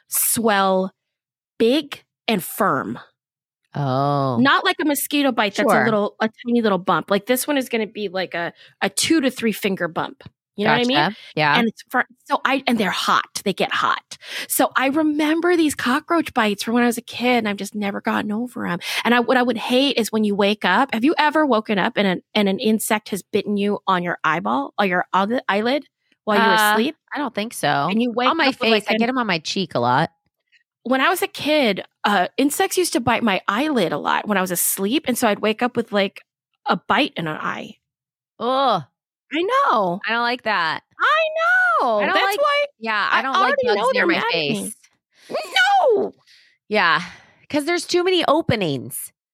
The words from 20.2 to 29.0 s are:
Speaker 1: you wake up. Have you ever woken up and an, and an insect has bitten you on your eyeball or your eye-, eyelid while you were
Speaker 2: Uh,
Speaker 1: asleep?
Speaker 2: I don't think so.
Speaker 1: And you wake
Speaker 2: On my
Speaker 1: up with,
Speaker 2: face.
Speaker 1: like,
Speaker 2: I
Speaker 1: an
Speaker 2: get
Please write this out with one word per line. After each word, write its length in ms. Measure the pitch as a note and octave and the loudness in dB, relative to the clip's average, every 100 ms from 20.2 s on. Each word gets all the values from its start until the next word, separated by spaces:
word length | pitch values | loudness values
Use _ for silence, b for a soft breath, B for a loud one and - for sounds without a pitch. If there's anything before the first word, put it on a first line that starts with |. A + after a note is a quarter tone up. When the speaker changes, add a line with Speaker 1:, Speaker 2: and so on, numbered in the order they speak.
Speaker 1:
you 100 | G#3+ | 0
wake 300 | G3+ G3+ G#3 | 2 2 2
up. 280 | F#3+ F#3+ C4+ | 2 2 2
Have 100 | A3+ | 2
you 100 | B3+ - | 2 2
ever 300 | D4+ D#4 D4+ | 2 2 2
woken 320 | A3 A3 G3+ | 2 0 0
up 140 | G3+ A3+ | 0 2
and 120 | G3 | 0
an, 140 | F3 - | 0 -2
and 140 | G#3+ G3+ | 0 0
an 100 | F#3+ | 2
insect 500 | G#3+ A3 - G#3+ - | 0 0 0 -2 -2
has 120 | G3 | -8
bitten 340 | - G#3 G3 G3+ | -4 -4 -2 -2
you 220 | G3+ G#3 - | 0 -2 0
on 160 | F#3 | 0
your 160 | F3 - | 0 -2
eyeball 500 | D#3+ D#3 G3+ B3+ C#4 - | 0 0 0 -2 -2 -2
or 40 | G3+ | 0
your 180 | F3+ - | 0 0
eye-, 280 | F3+ G3+ B3 - | 0 0 -2 0
eyelid 360 | G3 A3+ C#4+ - _ _ _ | 0 0 -2 -4 _ _ _
while 140 | - G#3+ | -2 2
you 60 | |
were 60 | A3+ | 4
Speaker 2:
Uh, 180 | A3 G#3 | 4 4
Speaker 1:
asleep? 240 | G#3+ B3 D#4+ _ | 2 0 -4 _
Speaker 2:
I 40 | A#3+ | -8
don't 160 | C#4+ - | -6 -6
think 180 | A3 | -8
so. 140 | - D3 C#3+ D3 | -4 0 0 0
Speaker 1:
And 140 | G#3 | 0
you 80 | B3 | 0
wake 180 | A3+ B3+ | 0 0
Speaker 2:
On 80 | E4 | 2
my 100 | C#4+ | 0
Speaker 1:
up 60 | |
with, 40 | - | 0
Speaker 2:
face. 120 | A3+ | 2
Speaker 1:
like, 140 | A3 G#3 | 2 0
Speaker 2:
I 40 | |
Speaker 1:
an 40 | |
Speaker 2:
get 100 | A3 | 0